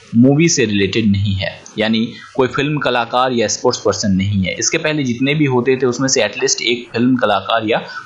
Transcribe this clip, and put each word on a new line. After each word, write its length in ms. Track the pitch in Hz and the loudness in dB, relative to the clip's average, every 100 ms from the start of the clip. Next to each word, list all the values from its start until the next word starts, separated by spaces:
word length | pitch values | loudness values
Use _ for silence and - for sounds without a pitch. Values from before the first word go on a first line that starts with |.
| - 117 | -2 4
मूवी 340 | 127 143 170 | 4 6 4
से 160 | 160 113 | 2 0
रिलेटेड 460 | 101 98 117 113 | 0 0 0 0
नहीं 220 | 98 104 95 | 2 0 -2
है, 220 | - - - - | -4 -10 -12 -4
यानी 280 | 107 113 117 - - - | 0 0 -2 -6 -8 -2
कोई 120 | 127 | -2
फिल्म 320 | 120 143 151 | 0 -2 -2
कलाकार 520 | 135 123 117 123 131 | 0 -2 0 0 0
या 160 | 120 107 | 0 0
स्पोर्ट्स 320 | - 123 120 | 0 -2 0
पर्सन 320 | 107 98 104 | 0 0 0
नहीं 320 | 92 98 101 | 0 2 0
है। 120 | 92 - | -2 -2
इसके 180 | - - | -2 -2
पहले 260 | 156 151 | -2 -2
जितने 320 | 131 120 135 151 | -2 -2 0 2
भी 100 | 147 | 2
होते 320 | 123 120 131 | 2 2 2
थे 80 | 135 | 0
उसमें 220 | 123 131 | 0 0
से 160 | 127 | 2
एटलीस्ट 380 | 107 - 135 - | 0 0 -2 -2
एक 260 | 110 120 - | 0 -2 -2
फिल्म 220 | 117 123 127 | 0 2 2
कलाकार 520 | 107 101 98 113 107 | 2 0 0 -2 0
या 160 | 131 - - | -2 -4 -14